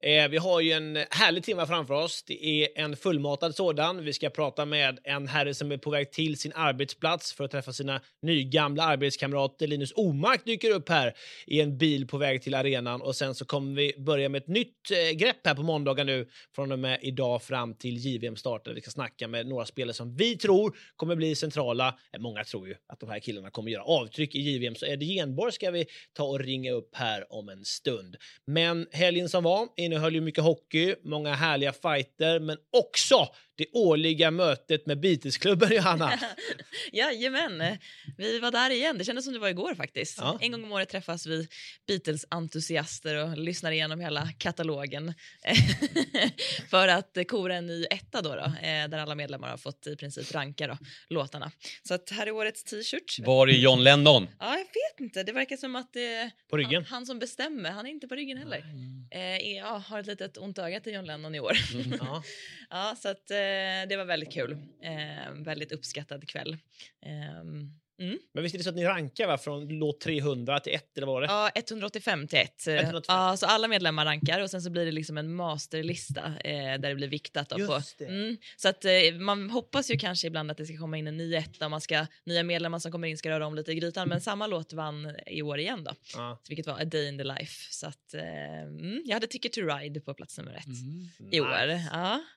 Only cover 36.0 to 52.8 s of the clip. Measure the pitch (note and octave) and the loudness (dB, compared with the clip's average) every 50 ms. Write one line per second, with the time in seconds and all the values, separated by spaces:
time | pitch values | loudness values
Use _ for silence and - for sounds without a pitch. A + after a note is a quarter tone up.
36 | E3 C#3+ - - - - F#3+ - - - - - - - - - - - - G3+ | 4 2 2 0 -2 -6 -8 -8 -8 -8 -8 -8 -10 -14 -10 -10 -10 -6 -2 0
37 | A#3 D4+ C4 A3 A#3+ C4 C4 C4+ E4 D4+ G3 D#3+ D#3+ E3+ G#3+ F#3+ - - - - | 0 0 0 0 -2 0 0 0 -2 -2 -2 -2 -2 -2 -2 -4 -10 -18 -20 -18
38 | - D3+ - - F#3+ A3 A3+ A#3 A#3 A#3+ A#3 A#3+ B3 C4 C4 A#3 C4 D#4+ D#4 G3+ | -18 -18 -12 -6 -4 -4 -2 -2 -2 0 2 2 2 4 2 2 2 0 0 -2
39 | F3+ G3+ A#3 B3 B3+ C#4 C4 A#3 G#3+ G3+ F3+ F3 G3 F4 D#4+ F3 - D3 _ - | -4 -4 -4 -4 -6 -6 -6 -2 -2 -2 0 0 -2 -4 -4 -6 -6 -8 _ -6
40 | G#2 - - - - C3 F3 A3+ - A#3 A#3+ A#3 A3 G#3+ G#3 G3 F#3+ F#3+ - F#3+ | -6 -6 -6 -4 -2 -2 -2 0 -2 -2 -2 -4 -8 -4 -2 -2 -2 -2 -4 -8
41 | F#3 - E3+ E3+ - D#3 D#3+ D#3+ E3 D#3+ - - - - - - _ - G#3 F#3 | -4 -4 -6 -6 -4 -4 -4 -4 -4 -6 -10 -16 -16 -16 -18 -18 _ -2 -2 -2
42 | - - D#3 D3+ - _ - E3 E3 D#3+ - D#3 D#3+ - E3 D#3 D3+ D#3+ - - | 0 -2 -4 -4 -4 _ -6 -4 -4 -4 -6 -6 -4 -2 -2 -2 -2 -2 -8 -10
43 | - D#3+ D3+ D3+ D3+ D#3+ E3 D3+ D#3 E3 F3 E3+ - E3 D#3+ D#3 D#3 D#3 D#3 E3 | -6 -4 -2 -2 -2 -4 -4 -4 -4 -4 -6 -4 -2 -2 0 0 0 -2 -2 -6
44 | F3 E3 D3+ D3 D3+ E3 - - - F3+ E3 - E3+ E3 D3+ C#3 C#3 C#3+ C3+ C#3+ | -4 -4 -4 -2 -4 -4 -6 -4 -4 -4 -2 -2 -2 -2 -2 -4 -4 -6 -6 -6
45 | D#3 E3 E3 - - - - _ - - G3+ A3+ - - - - - C#4 - E4 | -6 -6 -8 -10 -12 -20 -20 _ -2 4 6 6 6 6 4 2 0 0 2 0
46 | C#4 - - B3 F#3+ B3+ - - - - - - - - - F#3+ F#3 F#3+ F3+ F3 | 0 0 2 2 2 2 0 -2 -6 -4 -4 -6 -6 2 6 6 8 8 6 4
47 | G3 _ _ F3+ F3+ F3+ B3 A3 F#3 F#3 F3+ F3 E3+ F3 E3+ E3+ E3 - - F#3+ | 2 _ _ -4 -2 0 0 -2 0 0 -2 -4 -4 -6 -4 -4 -2 -2 -4 -4
48 | - - - B3+ F#3+ D3+ C3+ D#2 C#2+ C3+ D#3 - E3+ D#3+ D#3 D3+ D3+ D3+ D#3 D#3 | -6 -6 -6 -4 -4 -2 -4 -2 -2 -2 -2 -2 -2 -2 -2 -2 -2 -2 -4 -6
49 | D3+ D3 D3+ D3 D3 C#3 C#3+ C3+ C3 B2 B2 B2+ - C#3 C#3 _ - D3 D3 C#3+ | -6 -6 -6 -6 -6 -8 -8 -8 -8 -8 -10 -8 -10 -12 -14 _ -10 -10 -10 -8
50 | - C#3+ C#3 - C3 - - D#3+ C#3 C#3 D3 - D3+ C3+ A#2+ C#3+ D3 - - - | -10 -12 -10 -10 -10 -6 -4 -4 -6 -6 -6 -6 -6 -6 -6 -8 -12 -16 -20 -20
51 | - _ - E3 C#3 C#3 - D3 C#3+ D#3 - _ - - - - _ - F#3 F3+ | -10 _ -2 -2 -2 -4 -6 -10 -12 -12 -12 _ -16 -16 -16 -14 _ -4 -4 -4
52 | F3+ - G3 G#3+ A3 G#3 A3 A3 G#3+ G#3+ G#3+ - - - - G#3+ | -4 -6 -6 -4 -4 -4 -2 -2 -2 -2 -4 -6 -12 -10 -10 -8